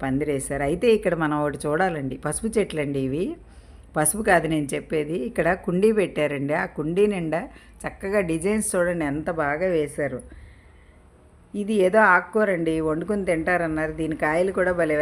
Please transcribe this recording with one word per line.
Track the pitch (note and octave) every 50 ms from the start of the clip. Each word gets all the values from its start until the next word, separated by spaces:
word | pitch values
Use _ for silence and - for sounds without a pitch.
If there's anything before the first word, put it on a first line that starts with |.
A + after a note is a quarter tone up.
| C#3
పందిరేశారు. | C3+ C3 C#3 D3 D3 C#3+ C3 C3+ - C#3+ C#3 C#3 C#3+
అయితే | E3 F3+ B3 A#3 A3 G#3
ఇక్కడ | - F#3 E3+ E3 D#3+
మనం | D3 D3+ D3+ D3
ఒకటి | D3 C#3 C#3+ -
చూడాలండి, | D3 D3 E3 F#3+ F#3 E3 D3 C3+ C3 C3 C3+ -
పసుపు | D3+ D3+ - A3+ A3 A3+ A3
చెట్లండి | F#3+ - E3 D#3 C#3+ C#3+ C#3 C3+ C3+ C3
ఇవి. | C3+ D#3+ G3+ D4 F4 - - - - - - - - - - - -
పసుపు | D#3 D3+ - - G#3+ A3 A3
కాదు | F#3 D#3+ D#3+ D#3
నేను | D#3+ D3+ D3 C3+
చెప్పేది, | D3 C#3+ C#3 - E3 D#3 D3 D3 E3 G3+ B3 A3+
ఇక్కడ | - F3+ D#3+ E3 F#3+ F#3 -
కుండీ | F#3 F3 F#3 G3+ A3+ A3 G#3+
పెట్టారండి. | F3+ D#3+ - D#3 D3+ C#3+ C#3+ C3+ C#3 C#3+ D3+ F3
ఆ | F#3+ F3 - D#3+
కుండీ | D3 D#3+ F3 G3 G#3 G#3+
నిండా | G3+ F3+ E3 D#3 D#3 F3 B3 - - - - - - - -
చక్కగా | - - - - G3 G3+ G#3 F#3+ D#3+
డిజైన్స్ | E3 D#3+ E3 G3+ G#3+ A3 G#3 -
చూడండి | - F3+ F3 F3+ F3 E3+ D3+ C#3+
ఎంత | C#3 D#3 D3+ F#3 E3+ D#3+ D3
బాగా | C#3+ D3 D#3 F#3 F#3+ F3
వేశారు. | D#3 D3 C#3+ C#3+ E3 D3 C3 C3 A#2+ - - - - - - - - - - - - - - - - - - - - - - - - - - - G#3
ఇది | G3+ G3+ A3 G3+ F#3
ఏదో | F#3 G3+ A3 G#3+ F#3+ F3+
ఆకుకూరండి, | F3+ F3+ - - A3 G#3+ G3+ F#3 E3 E3 E3 D#3+ D#3+ D#3 D#3
వండుకొని | D#3 E3 F3 F#3 G#3+ G3+ F#3 F3+
తింటారన్నారు. | E3 D#3+ D#3 F3+ F3+ E3+ E3+ D#3+ D#3 D#3 D#3 D#3 D#3 D#3+
దీని | D#3+ D#3 D#3 - E3
కాయలు | D3+ D#3 E3+ F3+ G3 F#3 G3+
కూడా | F3+ F3+ F3+ F3
భలే | E3 D#3 D3+ D3+